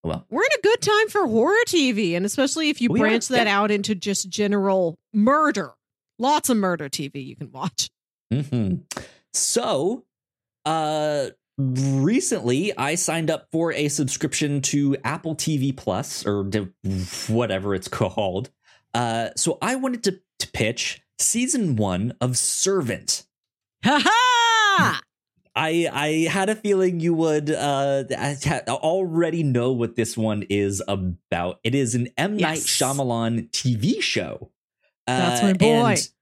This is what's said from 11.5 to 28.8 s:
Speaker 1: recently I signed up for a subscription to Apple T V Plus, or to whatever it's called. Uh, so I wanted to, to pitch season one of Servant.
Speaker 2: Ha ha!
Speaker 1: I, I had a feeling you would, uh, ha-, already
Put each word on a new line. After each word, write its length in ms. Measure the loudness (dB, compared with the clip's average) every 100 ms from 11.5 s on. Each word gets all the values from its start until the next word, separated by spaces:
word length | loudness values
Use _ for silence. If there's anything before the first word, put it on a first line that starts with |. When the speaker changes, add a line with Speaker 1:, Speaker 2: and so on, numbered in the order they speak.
| -4
Speaker 1:
recently 1160 | -2 0 0 2 2 2 0 -2 0 0 0 -2
I 160 | -2
signed 360 | -2 -2 -2 -2
up 180 | -2 -4
for 220 | -2 -2
a 140 | 0 -2
subscription 760 | 0 -2 -2 -4 -2 -2 -2
to 340 | 0 0 0 0
Apple 300 | -4 -6 -6
T 240 | -4 -2 0
V 140 | -2
Plus, 520 | -2 -4 -4 -4 -6
or 240 | -2 -2 -2
to 240 | -4 -4 _ -6 -4 -6 -8 -2
whatever 460 | 0 0 -2 -2
it's 140 | -4 -4
called. 600 | -4 -2 -2 -2 -4 -8 _ _ _ _
Uh, 360 | -2 -2 -2 -4 -4
so 200 | -4 -2
I 140 | -4 -2
wanted 280 | -4 -2
to, 160 | -4 -4 _ _
to 100 | -10
pitch 480 | -2 -2 -2 -6 -8 _ -4
season 580 | -2 0 -2 0 0 0
one 380 | 0 0 -4 -2
of 160 | -2 0
Servant. 880 | -2 -2 0 0 -2 -6 -4 -6 -8 _ _ _ _ _
Speaker 2:
Ha 180 | 2 4
ha! 960 | 4 4 4 4 4 4 4 2 2 -2 -10 _ _ _ _ -4
Speaker 1:
I, 320 | 0 0 0
I 180 | 0 0 0 0
had 200 | 0 0
a 40 |
feeling 460 | -2 0 2 2 2
you 140 | 0
would, 360 | 2 2 0 0
uh, 540 | -2 0 0 0 -2 -2
ha-, 460 | -4 -4 -2 -2 -2 -2
already 720 | -2